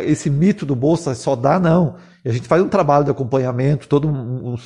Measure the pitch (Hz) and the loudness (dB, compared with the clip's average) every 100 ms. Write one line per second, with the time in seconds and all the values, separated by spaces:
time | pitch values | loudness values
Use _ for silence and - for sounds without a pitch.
0 | - 151 - 143 185 202 147 127 143 165 | 0 -2 0 2 2 0 -2 -2 0 0
1 | 151 123 - 131 131 175 175 170 165 - | -2 -6 -4 0 2 2 4 2 2 -4
2 | - _ 127 117 - 160 196 196 151 143 | -20 _ -6 -4 0 2 2 2 2 2
3 | 147 - 127 135 127 120 135 147 - 147 | 2 -2 -2 -2 -2 -2 0 -2 0 0
4 | 151 143 120 127 123 120 | 0 -4 -6 -8 -8 -10